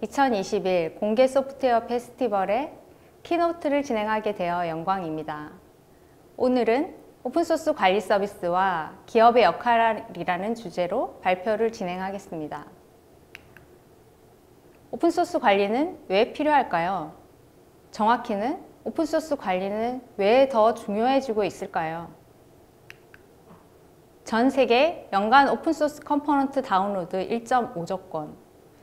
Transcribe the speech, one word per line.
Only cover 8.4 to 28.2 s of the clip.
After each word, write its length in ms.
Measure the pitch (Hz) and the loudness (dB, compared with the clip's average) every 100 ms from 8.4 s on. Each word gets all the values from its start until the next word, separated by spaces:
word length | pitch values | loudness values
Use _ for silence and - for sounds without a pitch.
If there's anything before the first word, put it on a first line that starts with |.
| 175 175 190 170 151 - | -2 0 0 -2 -6 -14
기업의 380 | - 226 233 240 | 0 6 8 8
역할이라는 1120 | 185 170 240 233 226 214 - 175 170 175 202 | 4 4 2 4 2 0 -8 -8 -4 -4 -4
주제로 640 | 226 175 180 175 226 359 - | -6 -6 -4 -2 -2 -4 -4
발표를 500 | 190 185 226 214 226 | -2 0 0 0 0
진행하겠습니다. 920 | 220 180 180 190 196 - 165 151 147 147 - - - _ - _ - - - - - _ _ _ _ _ _ _ _ _ _ - | -2 -8 -6 -8 -10 -10 -10 -10 -12 -14 -20 -20 -20 _ -20 _ -20 -20 -20 -20 -20 _ _ _ _ _ _ _ _ _ _ -14
오픈소스 480 | 240 339 330 349 311 | -2 0 0 0 0
관리는 580 | 226 202 202 240 339 - - | 2 4 2 0 -2 -6 0
왜 240 | 190 254 | 2 2
필요할까요? 960 | - 302 285 - 170 170 190 151 - - _ _ _ - _ - | 0 2 2 2 -2 -2 -4 -8 -14 -20 _ _ _ -20 _ -14
정확히는 680 | - 220 240 240 202 233 359 - - | -2 2 2 0 -4 -4 -6 -10 -12
오픈소스 520 | - 277 311 320 311 285 | -8 -4 0 0 -2 -4
관리는 680 | 208 185 196 214 233 254 - - | -2 -2 -2 -4 -4 -6 -10 0
왜 300 | 196 254 269 | 4 6 4
더 260 | 240 220 | 4 4
중요해지고 680 | 233 - 202 247 269 269 214 | 2 -4 0 2 2 0 -2
있을까요? 640 | 196 - 196 185 160 165 165 - - - _ - _ _ - - _ - - - - - _ - _ _ _ _ | -2 -4 -6 -4 -4 -8 -12 -20 -20 -20 _ -20 _ _ -20 -20 _ -20 -20 -20 -20 -20 _ -20 _ _ _ _
전 260 | - 226 262 | -4 2 2
세계 580 | 269 233 233 311 349 - | 4 4 4 4 0 -4
연간 360 | 196 214 269 277 | -2 4 6 6
오픈소스 540 | 233 330 311 302 - | 2 -2 0 -2 -4
컴포넌트 600 | - 294 294 277 269 269 | -4 -2 0 0 0 -2
다운로드 540 | - 190 202 196 170 190 | 0 0 0 -4 -4 -4
일점오 680 | 180 233 233 254 226 170 165 | -2 -4 0 0 0 -6 -6
조 100 | 190 - | -8 -8
건, 280 | 160 | -10